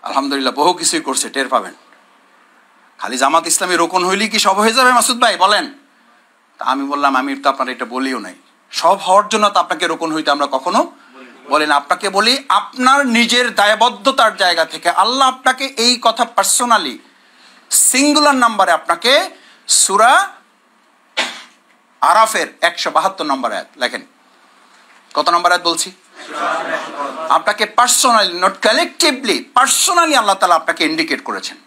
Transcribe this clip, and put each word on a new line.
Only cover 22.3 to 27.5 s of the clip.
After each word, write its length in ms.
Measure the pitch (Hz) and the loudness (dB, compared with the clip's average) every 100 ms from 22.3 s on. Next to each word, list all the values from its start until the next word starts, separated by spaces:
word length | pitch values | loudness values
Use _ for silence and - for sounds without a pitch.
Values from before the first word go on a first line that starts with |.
| 196 156 - | 0 -4 -2
একশো 300 | 170 165 170 | -4 -2 -2
বাহাত্তর 340 | 147 185 - 151 | 0 -2 -4 -4
নম্বর 260 | 165 120 | -2 -4
আয়াত 160 | 98 - - | -6 -10 -8
লেখেন।" 260 | 123 120 - _ _ _ _ _ _ _ _ _ _ | -8 -8 -14 _ _ _ _ _ _ _ _ _ _
কত 160 | - 147 | -4 0
নম্বর 220 | 170 170 | 2 2
আয়াত 100 | 180 | 0
বলছি? 300 | 170 165 - 185 _ - - - - 160 - 160 - - - 160 160 | 0 -4 -6 -10 _ -20 -14 -8 -6 -6 -6 -8 -10 -10 -10 -10 -2
আপনাকে 440 | 160 - | 0 0